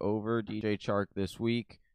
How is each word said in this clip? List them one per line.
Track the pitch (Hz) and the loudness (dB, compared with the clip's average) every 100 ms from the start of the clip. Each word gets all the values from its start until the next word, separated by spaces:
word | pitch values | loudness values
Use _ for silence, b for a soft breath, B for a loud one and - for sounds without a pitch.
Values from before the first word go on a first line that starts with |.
over | 98 107 107 117 | 0 0 0 0
D | 107 107 | -2 -2
J | 107 104 | 0 0
Chark | - 101 98 101 | 0 0 0 -2
this | 95 - | -4 0
week. | 117 120 - - _ | 0 0 -2 -12 _